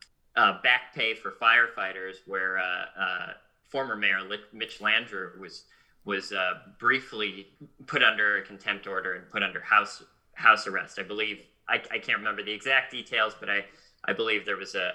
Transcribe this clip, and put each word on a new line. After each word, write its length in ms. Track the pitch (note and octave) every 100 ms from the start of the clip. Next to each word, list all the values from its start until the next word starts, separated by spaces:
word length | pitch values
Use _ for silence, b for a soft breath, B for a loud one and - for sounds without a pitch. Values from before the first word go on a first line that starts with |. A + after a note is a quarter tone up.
| - _ _
uh, 260 | A#2 G2+ F2+
back 300 | B2 B2+ -
pay 200 | C#3+ A2+
for 160 | A2 -
firefighters, 840 | - A2+ A#2 A#2 G#2+ F#2+ F#2+ F#2+ F#2 F#2
where, 320 | F#2+ F#2+ F#2
uh, 280 | F2+ F2+ F2+ F#2+
uh, 320 | F#2 F2+ - - _ _ _
former 240 | C3+ B2+
Mayor 280 | G#2+ G2+ F#2+
Lit-, 300 | F#2+ G#2 -
Mitch 280 | A2 A2+ -
Landrieu 580 | G#2+ A2+ A#2 G2 F2+ F2+
was, 260 | F2+ - - b b b
was, 280 | G2+ G2 -
uh, 220 | G2+ F#2 F2+ - -
briefly 680 | A#2 C3 - A2 G#2 F#2+ - _ D3 - -
put 160 | -
under 360 | A#2+ G#2+ G#2 G2+
a 40 |
contempt 460 | G2 G2+ G#2+ G2 G2
order 240 | G2 F#2+
and 160 | F#2 -
put 140 | G#2+
under 160 | G2 G2
house, 420 | - G#2+ G#2 - - _ _
house 320 | - A2+ G#2+ G2+
arrest. 320 | F#2+ E2+ -
I 40 |
believe, 420 | F#2+ G#2 G#2+ G2+ - _ -
I, 80 | A#2 -
I 60 | A#2
can't 200 | - A2
remember 240 | G#2+ G#2
the 100 | G2+
exact 380 | G#2+ C3+ C3+ -
details, 460 | B2 - A#2+ G#2+ -
but 100 | G2+
I, 160 | G2+ - b b b
I 80 | -
believe 320 | G2 A2 G#2
there 120 | G2 F#2
was 180 | F#2+
a, 180 | F#2+ F2+